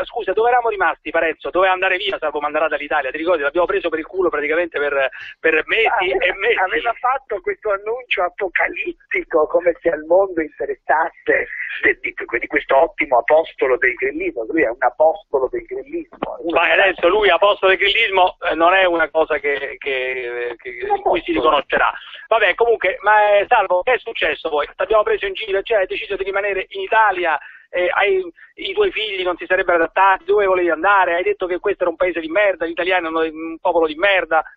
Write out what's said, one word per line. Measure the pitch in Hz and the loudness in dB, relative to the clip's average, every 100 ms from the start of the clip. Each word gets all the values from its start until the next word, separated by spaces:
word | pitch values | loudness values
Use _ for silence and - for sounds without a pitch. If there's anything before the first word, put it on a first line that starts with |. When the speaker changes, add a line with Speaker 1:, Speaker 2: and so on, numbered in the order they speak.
| 190 | -2
Speaker 1:
scusa, | 233 190 | -6 -4
dove | 190 233 | 0 2
eravamo | 247 233 | 2 0
rimasti, | 202 170 143 151 | 0 0 -2 -4
Parenzo? | 165 165 147 - | -2 -2 -4 -4
Doveva | 170 190 | 0 2
andare | 185 190 185 | 2 0 -2
via | 202 160 | -4 -4
Salvo | 156 147 | -4 -4
Mandarà | 147 151 160 | -4 -2 -2
dall'Italia, | 147 147 151 131 | -2 -4 -4 -4
ti | 151 | -4
ricordi? | 160 170 | -2 0
L'abbiamo | 143 160 170 | 0 0 0
preso | 196 165 | 0 -2
per | 160 | -4
il | 156 | -6
culo | 185 175 | -2 -2
praticamente | 151 147 160 170 143 | -2 -2 -2 -2 -2
per, | 143 139 135 - - - | -2 0 -2 -4 -14 -4
per | 160 160 - | 0 0 0
mesi | 202 220 | 0 2
Speaker 2:
Aveva, | 226 185 196 | 0 0 0
Speaker 1:
e | - 196 | 0 0
mesi. | 214 190 | 0 0
Speaker 2:
aveva | 185 226 233 | 0 -2 -4
fatto | 226 247 269 - 202 | -2 -2 -2 -4 -8
questo | 202 190 214 | -6 -6 -4
annuncio | 196 208 247 - - | -4 -4 -8 -6 -4
apocalittico, | 180 - 196 - - - - 339 _ - - 160 - | -2 -4 -6 -2 -4 -4 -8 -10 _ -8 -2 0 2
come | 170 175 - | 2 0 0
se | 165 | -2
al | 151 156 | -4 2
mondo | 180 196 160 | 2 2 -2
interessasse | 151 - 139 135 - 156 165 - - - - - - - | -8 -6 -8 -6 -2 0 0 -4 -2 0 -2 -8 -10 -2
de-, | - - | -2 -2
di, | - - 381 - | -6 -10 -6 -6
di | - | -4
questo | 147 - 135 | -4 2 2
ottimo | - - 147 123 | 2 0 0 0
apostolo | - 156 160 - 135 123 | 4 2 2 -2 0 2
del | 123 | 0
grillismo. | 120 131 147 185 123 113 | 0 -4 -4 -6 -6 -4
Lui | 160 | 0
è | 127 | 0
un | 123 | 0
apostolo | 123 - 156 160 - 135 123 | -2 2 2 2 -2 -2 -2
del | 120 - | -4 -8
grillismo. | 131 - 349 311 - - - | -10 -8 -10 -12 -10 -10 -8
Uno | - 165 | -4 0
Speaker 1:
Ma | 170 | 2
Speaker 2:
che | |
Speaker 1:
adesso | 165 - - 170 | 4 2 2 2
lui, | 208 208 | 4 4
apostolo | 165 202 196 190 185 | 4 4 4 2 2
del | |
grillismo, | 196 202 226 190 180 - 180 | 2 2 2 4 2 2 -4
eh, | 160 | 2
non | 165 | 4
è | 190 185 | 4 4
una | 170 156 | 2 0
cosa | 160 156 147 | 0 0 0
che, | 143 139 135 127 | -2 -4 -6 -8
che, | 143 135 127 127 120 120 120 117 | -6 -4 -4 -4 -6 -6 -8 -8
che, | - - 403 | -12 -10 -4
Speaker 2:
Un | 403 | -4
Speaker 1:
in | |
cui | 392 349 | -2 -4
si | 339 | -2
Speaker 2:
apostolo. | 320 | 0
Speaker 1:
riconoscerà. | 311 294 - 143 117 - - - - | 2 2 0 0 0 -2 -12 -20 -2
Vabbè, | 220 196 175 | 2 2 2
comunque, | 233 214 185 - | 2 2 0 0
ma, | 202 214 208 202 | 2 4 6 4
eh, | 190 | 4
Salvo, | 233 190 180 | 2 2 0
che | 180 | 2
è | 240 | 0
successo | - 220 175 139 165 | -2 -4 -2 -2 -4
poi? | 151 147 | -4 -4
Ti | - | -6
abbiamo | 185 214 | 0 2
preso | 214 208 196 | 2 0 -2
in | |
giro, | 185 214 190 | -6 -4 -4
cioè, | 196 220 | 0 0
hai | 190 | 0
deciso | 196 214 190 | -4 -6 -6
di | |
rimanere | 196 196 202 190 190 | -4 -4 -2 -4 -6
in | 196 | -10
Italia, | 190 220 214 180 170 151 - - _ | -2 2 2 2 -2 -2 -6 -20 _
eh, | 180 180 | -2 0
hai, | - 202 196 359 - - - | 2 2 0 -2 -10 -20 -14
i | 403 | -6
tuoi | 381 403 | 0 0
figli | - 427 190 | -2 -6 -4
non | 180 170 | -4 -4
si | - | -2
sarebbero | 185 180 175 | -2 2 2
adattati, | 165 - 190 190 - | 2 2 4 2 2
dove | 208 196 | 2 4
volevi | 185 175 | 2 2
andare? | 156 185 202 180 170 | 2 2 4 4 0
Hai | |
detto | 190 202 180 | 0 -2 -4
che | 180 | -2
questo | 208 190 | -2 -2
era | 175 | -2
un | 165 | 0
paese | 185 165 | -2 -2
di | 160 | -2
merda, | 175 208 180 165 | 0 2 0 -4
gli | |
italiani | 170 175 185 165 | -4 -2 0 0
erano | 165 | -2
un | 160 156 165 165 | -2 -4 -10 -4
popolo | 185 170 160 | -2 2 0
di | 151 | 2
merda, | 202 190 160 160 - | 2 2 2 0 -2